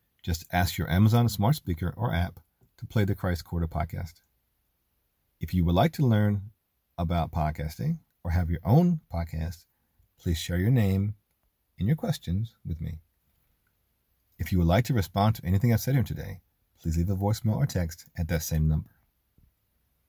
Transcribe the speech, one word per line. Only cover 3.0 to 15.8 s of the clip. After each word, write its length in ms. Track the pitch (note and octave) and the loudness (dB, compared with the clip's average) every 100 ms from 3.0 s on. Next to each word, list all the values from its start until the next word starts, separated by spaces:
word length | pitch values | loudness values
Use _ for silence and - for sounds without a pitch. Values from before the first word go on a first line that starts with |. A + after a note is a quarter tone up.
the 120 | G2 G2 | 0 0
Christ 280 | F#2 E2+ | -2 -4
Quarter 220 | - F2 E2 | -4 -4 -2
podcast. 540 | D#2+ D#2+ F#2 E2+ - _ _ _ _ _ _ _ _ _ _ _ - | -4 -6 -6 -10 -14 _ _ _ _ _ _ _ _ _ _ _ -12
If 120 | - | -2
you 120 | F2+ | 0
would 100 | E2+ | 2
like 180 | F2 D#3+ | 4 2
to 120 | - B2+ | 2 2
learn 440 | G#2 G#2 G2+ G2+ - _ _ _ - | 4 2 0 -6 -18 _ _ _ -6
about 360 | E2+ E2+ D2 | -2 0 -2
podcasting 680 | E2 D#2 D2+ D2+ - D#3 E3 _ _ | -2 -2 -2 -6 -4 -4 -4 _ _
or 80 | E2+ | -2
have 200 | E2+ E2 | 0 0
your 100 | E2 | -2
own 360 | F2 D3 F3+ D#3+ - | 4 4 4 0 -4
podcast, 520 | E2+ E2+ D#2+ E2 - _ _ _ _ _ _ | -6 -6 -6 -6 -8 _ _ _ _ _ _
please 180 | F#2 E2+ | -4 -2
share 200 | - F2 | -2 0
your 120 | G#2 | 2
name 440 | C3 G2 F#2+ G2+ - _ _ _ _ _ - | 4 2 2 -2 -6 _ _ _ _ _ -4
and 100 | G2+ | -2
your 80 | D#3 | 0
questions 580 | B3 - - F#2+ A#2 _ | -2 -4 -4 -4 -4 _
with 160 | - D#2+ | -10 -8
me. 200 | E2 E2 - _ _ _ _ _ _ _ _ _ _ _ _ - | -8 -10 -16 _ _ _ _ _ _ _ _ _ _ _ _ -8
If 140 | - | 0
you 60 | F#2 | 2
would 100 | E2+ | 4
like 160 | G2 | 4
to 100 | - | 2
respond 400 | A#2+ - G2 G#2+ - | 0 0 2 2 0
to 80 | |
anything 280 | F2 F#2+ A#2+ | 0 2 2
I've 80 | A2 | 2